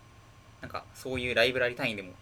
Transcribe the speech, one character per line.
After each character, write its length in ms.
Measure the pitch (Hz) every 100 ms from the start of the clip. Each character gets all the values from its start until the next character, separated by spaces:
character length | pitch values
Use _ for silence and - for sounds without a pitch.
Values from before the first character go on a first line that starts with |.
| - - - - - -
な 40 | -
ん 20 |
か 160 | - -
そ 200 | - 131
う 60 | 131
い 100 | 123
う 40 |
ラ 100 | 113
イ 80 | 123
ブ 60 | 127
ラ 100 | 123
リ 60 |
単 160 | 123 127
位 60 | 104
で 60 |
も 100 | 95 87